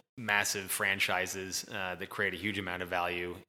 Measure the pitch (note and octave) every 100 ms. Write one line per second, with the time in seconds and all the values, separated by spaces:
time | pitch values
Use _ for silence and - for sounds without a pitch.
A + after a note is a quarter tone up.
0 | - - A2+ G#2 G2+ G#2 F#2 - G2+ G2
1 | - F#2 F#2 F#2+ F#2+ F2+ - A2 F#2 F2+
2 | F#2+ - G2+ F2+ G2+ G2+ F#2+ F2+ F2+ F2+
3 | F2 F2 F2+ F2+